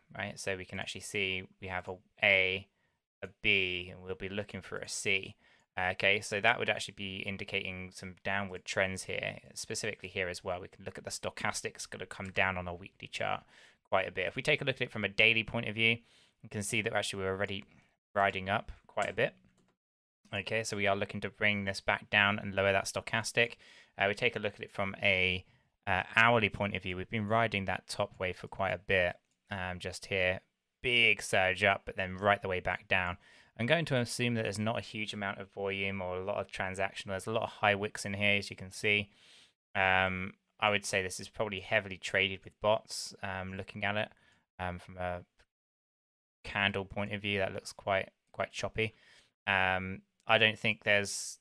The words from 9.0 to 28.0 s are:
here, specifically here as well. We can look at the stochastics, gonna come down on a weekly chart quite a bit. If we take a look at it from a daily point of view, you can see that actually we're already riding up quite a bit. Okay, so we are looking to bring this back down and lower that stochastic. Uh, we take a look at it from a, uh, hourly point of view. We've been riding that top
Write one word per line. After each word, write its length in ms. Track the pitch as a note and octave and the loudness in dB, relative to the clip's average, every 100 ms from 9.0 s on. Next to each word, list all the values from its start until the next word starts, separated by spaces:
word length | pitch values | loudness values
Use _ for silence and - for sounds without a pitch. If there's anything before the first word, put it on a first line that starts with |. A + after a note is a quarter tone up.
here, 340 | - G2+ G2+ G2+ - | -6 -6 -6 -8 -14
specifically 540 | - - A2+ A2 - F#2 | -12 -8 -6 -6 -8 -8
here 180 | G2+ F2+ | -4 -4
as 160 | F2+ | -4
well. 160 | G2 F2 | -6 -6
We 80 | F#2+ | -8
can 160 | - | -14
look 140 | - - | -14 -12
at 60 | |
the 60 | - | -10
stochastics, 800 | - F#2+ - G#2+ - A2 - - | -8 -8 -4 -4 -2 -6 -8 -12
gonna 180 | G#2+ G2 | -12 -12
come 240 | - F#2+ | -10 -6
down 260 | F2+ F#2+ F#2 | 2 2 2
on 100 | F2+ | -6
a 60 | |
weekly 340 | F2 F#2+ - G#2+ | -10 -14 -18 -14
chart 340 | - - - - - - _ _ | -4 -2 -4 -8 -20 -20 _ _
quite 180 | F#2+ F#2+ | 0 2
a 60 | |
bit. 140 | F#2 F2+ | -2 -2
If 100 | - | -2
we 60 | |
take 180 | C3+ D3+ | 0 2
a 20 | |
look 120 | C#3+ C3 | 0 -2
at 60 | |
it 80 | B2 | -4
from 140 | A2+ | -2
a 40 | G2+ | -2
daily 340 | G2+ A2 A2+ | 4 4 4
point 260 | A2 A#2 A#2 | 0 -4 -4
of 60 | |
view, 220 | G#2+ A2+ A#2 - _ _ _ | 2 2 2 -2 _ _ _
you 60 | A2+ | -10
can 140 | G#2+ | -6
see 180 | G2+ A#2 | -2 0
that 100 | G#2 | 0
actually 320 | A2 G2+ G2 | 0 -2 -2
we're 60 | F#2+ | -2
already 340 | F#2+ G2+ G2 - _ _ _ _ | -2 -2 -4 -10 _ _ _ _
riding 340 | G#2 G2 F#2+ F#2 | 2 2 2 0
up 240 | G#2+ - - - | 0 -2 -12 -10
quite 240 | - G2+ | -4 -2
a 40 | |
bit. 200 | F#2 C3+ - _ _ _ _ _ _ _ _ _ | 0 0 -2 _ _ _ _ _ _ _ _ _
Okay, 300 | G#2 F#2+ A2 | -8 -2 -2
so 120 | A2 G#2 | -2 0
we 100 | G2+ | 2
are 100 | G2+ | 2
looking 240 | G2+ G#2 | 0 -4
to 100 | G2 | -8
bring 340 | - G#2 G2+ | 0 0 2
this 160 | G2 F#2+ | -2 -2
back 300 | - G2+ - | 0 -2 2
down 280 | G#2 G2+ G#2 | 4 6 4
and 160 | G2+ | -2
lower 180 | F#2+ G2 | 2 4
that 140 | G2 - | 4 2
stochastic. 680 | G2 - A2+ G#2+ - A#2 - - - - - | -4 -2 -2 0 2 2 0 -20 -20 -20 0
Uh, 100 | G2 | 2
we 60 | |
take 220 | G2+ B2 A2 | 2 0 0
a 40 | |
look 140 | G#2 | -4
at 60 | - | -6
it 120 | A#2 | -10
from 240 | - G2 - | -4 -4 0
a, 420 | G#2 F#2 F#2 F2+ - _ _ _ - | 4 4 4 0 -4 _ _ _ -2
uh, 160 | F#2 - - | 0 2 6
hourly 320 | A2+ A#2+ G#2 | 8 8 4
point 260 | - G2+ | 0 -2
of 80 | F#2+ | -2
view. 140 | F#2 F2+ | -6 -6
We've 140 | F#2 | -4
been 180 | A2+ G2+ | -4 0
riding 380 | A2+ A2+ G2+ F#2+ | 2 2 0 -2
that 200 | F#2 - | -4 -6
top 280 | - | -4